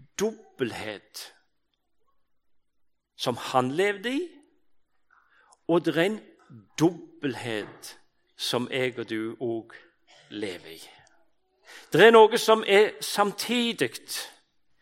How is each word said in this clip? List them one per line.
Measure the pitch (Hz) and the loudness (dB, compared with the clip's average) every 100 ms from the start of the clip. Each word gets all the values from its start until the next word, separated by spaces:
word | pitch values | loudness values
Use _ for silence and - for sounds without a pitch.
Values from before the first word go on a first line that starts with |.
| - - | -16 -6
dobbelthet | 208 214 - - 123 - 107 98 _ - - _ _ _ _ _ _ _ _ _ _ _ _ _ _ _ _ _ _ - | -6 -6 -14 -6 -6 -6 -12 -14 _ -20 -20 _ _ _ _ _ _ _ _ _ _ _ _ _ _ _ _ _ _ -8
som | - 120 | -6 -6
han | - 131 127 | -2 0 0
levde | 147 202 202 226 | 0 -2 -2 -6
i, | 269 349 - _ _ _ _ _ _ _ _ _ _ _ _ - | -6 -8 -12 _ _ _ _ _ _ _ _ _ _ _ _ 0
og | 170 | 0
det | 165 151 | 0 0
er | |
en | 180 214 - _ - 120 - - | 0 -2 -12 _ -20 -20 -12 0
dobbelthet | 165 170 - - 143 110 120 110 98 - - - _ _ _ - | 0 0 -14 -10 -8 -6 -8 -8 -8 -14 -20 -20 _ _ _ -10
som | - 123 123 | -4 -4 -4
jeg | 131 127 117 | -4 -4 -6
og | 113 | -8
du | 113 113 117 | -6 -8 -8
òg | 123 113 110 - - _ _ - - | -6 -6 -10 -20 -20 _ _ -20 -16
lever | 104 104 85 80 | -10 -10 -10 -16
i. | 82 - - _ _ _ _ _ _ - - - | -20 -20 -20 _ _ _ _ _ _ -20 -20 0
Det | 151 214 | 6 10
er | |
noe | 226 214 226 | 10 8 6
som | - 220 214 | 2 2 4
er | 196 214 - | 4 4 0
samtidig. | - - 202 - - 240 233 202 131 - - - - - _ _ _ _ | -6 -2 -2 -4 -4 -2 -2 -2 -4 -6 -12 -12 -12 -18 _ _ _ _